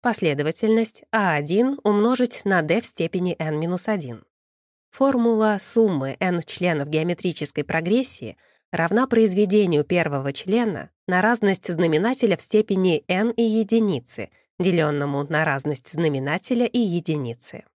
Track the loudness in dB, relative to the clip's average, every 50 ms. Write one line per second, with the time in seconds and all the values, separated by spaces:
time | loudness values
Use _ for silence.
0 | -2 -2 -2 0 0 0 0 0 -2 -2 -2 -2 0 2 2 2 2 -2 -6 -14
1 | -12 _ -2 0 0 2 0 0 -2 0 0 2 2 0 0 -2 _ 0 2 2
2 | 2 2 2 2 0 -2 -2 -4 -2 0 0 0 2 2 0 -2 -2 -6 -6 -6
3 | -6 -4 -2 -2 -2 -2 -4 _ -4 -4 -2 -2 -2 -2 -4 -4 -4 -4 -4 -4
4 | -4 -8 -12 -14 _ _ _ _ _ _ _ _ _ _ _ _ _ _ -2 0
5 | 2 2 2 2 2 2 2 4 4 2 2 0 -4 -2 2 4 4 4 2 0
6 | -2 -4 -4 -2 -2 0 0 -2 -4 -6 -6 -2 0 0 0 0 -2 -2 -2 -2
7 | 0 -2 -4 -2 -4 -4 -4 -4 -8 -6 -6 -6 -6 -2 -4 -4 0 2 0 0
8 | 0 -2 -8 -10 -10 -14 -14 _ _ _ _ _ _ _ -4 -2 0 2 2 2
9 | 2 2 4 4 4 4 4 2 2 4 4 4 4 4 2 0 2 2 0 0
10 | 0 0 -2 -2 -4 -4 -6 -6 -4 -2 0 0 0 -2 -4 -6 -10 -14 _ _
11 | _ -2 0 2 2 2 2 2 2 0 0 0 -4 -6 -2 0 2 2 2 2
12 | 2 0 0 0 0 0 0 0 -2 0 2 2 2 2 0 2 2 2 2 0
13 | 0 -2 -2 0 0 -2 0 0 0 2 2 0 0 2 2 2 2 2 -2 -2
14 | -4 -8 -10 -10 -10 -12 _ _ _ _ _ _ 0 2 2 2 2 2 0 0
15 | -2 -2 -2 -2 -2 0 0 0 2 0 0 -2 -2 -4 -6 -6 _ -8 -4 0
16 | 0 0 0 0 -2 -2 -4 -4 -2 -2 0 0 0 0 0 0 0 0 0 -2
17 | -2 -2 -4 -2 -4 -6 -8 -10 -12 -12 -12 -14 -20 _ _